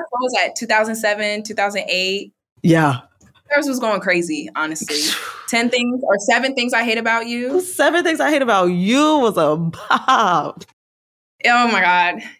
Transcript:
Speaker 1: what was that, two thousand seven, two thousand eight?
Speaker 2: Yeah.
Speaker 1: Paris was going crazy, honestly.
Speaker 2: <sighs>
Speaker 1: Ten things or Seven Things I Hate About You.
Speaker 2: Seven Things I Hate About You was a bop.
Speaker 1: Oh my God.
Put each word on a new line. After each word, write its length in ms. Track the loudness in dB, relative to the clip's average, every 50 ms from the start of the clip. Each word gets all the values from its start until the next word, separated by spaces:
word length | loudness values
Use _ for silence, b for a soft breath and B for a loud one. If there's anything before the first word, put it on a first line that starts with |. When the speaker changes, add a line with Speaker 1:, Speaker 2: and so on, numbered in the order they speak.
| -4 -4
Speaker 1:
what 100 | -4 -4
was 100 | -2 -2
that, 220 | 0 0 -2 -2 -4
two 100 | -8 -2
thousand 300 | 0 2 2 2 0 -2
seven, 460 | -2 -2 -2 -2 0 -2 -4 -4 -6
two 120 | -8 -6 -4
thousand 300 | -2 -2 -2 -2 -4 -4 -2
eight? 440 | -2 -2 -2 -2 -4 -6 -8 -12 _ _ _ _ _ _
Speaker 2:
Yeah. 380 | 2 4 4 4 4 2 0 -2 -8 _ _ _ _ _ _ _ _ -2
Speaker 1:
Paris 180 | 0 0 0
was 140 | 0 -4 -2
going 200 | -2 -2 -2 0
crazy, 480 | 0 0 0 0 0 -2 -6 -6 -8 -8 -6
honestly. 420 | -4 -4 -4 -6 -8 -8 -6 -4 -4 -2 -4 -4 -6 -8
Speaker 2:
<sighs> 240 | -12 -14 -14 -8 -4
Speaker 1:
Ten 220 | -2 0 0 0
things 300 | 0 0 0 -2 -4 -2 0
or 120 | 0 0 0
Seven 340 | 2 0 2 2 0 -2 -2
Things 180 | -2 -2 0
I 120 | 0 0 0
Hate 140 | 0 -2 -2
About 280 | 0 0 -2 -2 -2
You. 340 | -4 -6 -6 -4 -2 -2 -2
Speaker 2:
Seven 440 | -2 -2 -2 0 2 2 2 2 0
Things 160 | 0 0 0
I 100 | 0 0
Hate 120 | 2 2
About 240 | 2 2 2 4 2
You 520 | 2 2 0 2 2 4 4 4 4 4 4
was 180 | 2 2 2
a 200 | 2 2 2 2
bop. 1080 | 0 -2 -4 -6 -8 -4 -2 -2 0 2 2 2 2 4 2 2 0 0 -4 -8 -14 -20 -20 _ _ _ _ _ _ _ _ _ _ _ _ _ _ 2
Speaker 1:
Oh 220 | 2 4 4 4 4
my 80 | 2 2
God. 420 | 4 4 4 4 2 2 0 -4 B B B